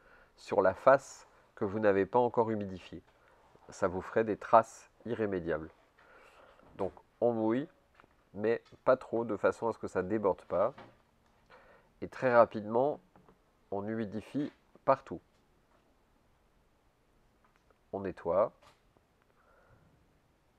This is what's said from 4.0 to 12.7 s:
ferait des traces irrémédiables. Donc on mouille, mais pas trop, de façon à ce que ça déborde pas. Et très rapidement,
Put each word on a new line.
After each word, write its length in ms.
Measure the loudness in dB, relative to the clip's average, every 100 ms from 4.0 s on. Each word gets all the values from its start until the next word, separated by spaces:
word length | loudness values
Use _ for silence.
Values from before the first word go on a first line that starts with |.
ferait 220 | -4 -2
des 140 | -2 -4
traces 520 | 4 4 4 -10 -20 _ -10
irrémédiables. 640 | -4 -2 -4 -4 -6 -6 _ _ _ -20 -20 -20 -20 -20 _ -20 -10
Donc 140 | -10 -10 _ -4
on 100 | -2
mouille, 380 | 0 -2 -2 -4 _ _ _ -20 _ _
mais 280 | -6 -4 -4 _ -6
pas 140 | 0 0
trop, 260 | 0 -6
de 140 | -4 0
façon 320 | 0 0 -4
à 40 |
ce 40 | -6
que 100 | -6
ça 160 | -4
déborde 380 | -2 0 0 -2
pas. 300 | -4 -2 -2 -2 -20 _ _ _ _ _ _ -20 -20 -20 _ -16
Et 80 | -14
très 260 | -4 4 6
rapidement, 640 | 6 4 -2